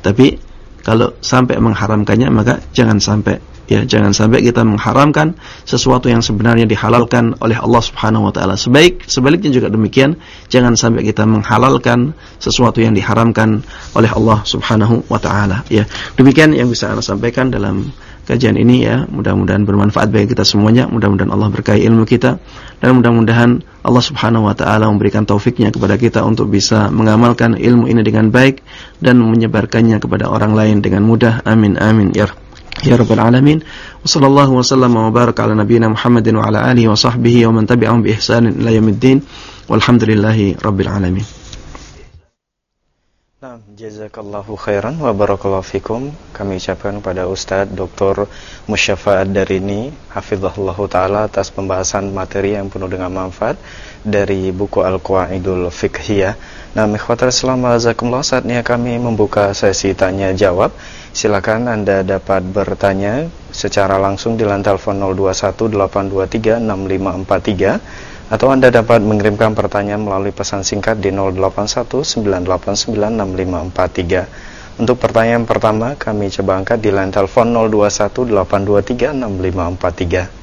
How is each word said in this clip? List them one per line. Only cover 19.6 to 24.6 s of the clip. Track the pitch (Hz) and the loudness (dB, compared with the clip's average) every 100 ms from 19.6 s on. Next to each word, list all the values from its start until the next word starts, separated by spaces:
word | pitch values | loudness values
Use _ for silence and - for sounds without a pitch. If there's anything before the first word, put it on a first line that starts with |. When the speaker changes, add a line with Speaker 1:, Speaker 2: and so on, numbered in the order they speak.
| 101 | 2
Speaker 1:
bermanfaat | 101 101 104 104 | 2 2 2 2
bagi | 110 101 | 2 0
kita | - 95 | 0 0
semuanya. | 104 107 120 - | 2 4 4 2
Mudah-mudahan | 113 107 98 98 | 0 0 0 0
Allah | 101 104 | 0 0
berkahi | 101 - 104 | -2 0 2
ilmu | 107 113 110 | 4 4 4
kita. | 123 127 185 - - - - | 2 2 -2 -10 -20 -20 -4
Dan | 123 127 | 2 4
mudah-mudahan | 120 117 113 117 120 120 - - | 4 4 4 4 4 2 -4 -8
Allah | - 123 | 0 0
Subhanahu | 120 139 107 113 107 | 0 -4 0 2 2
wa | |
taala | 98 | 0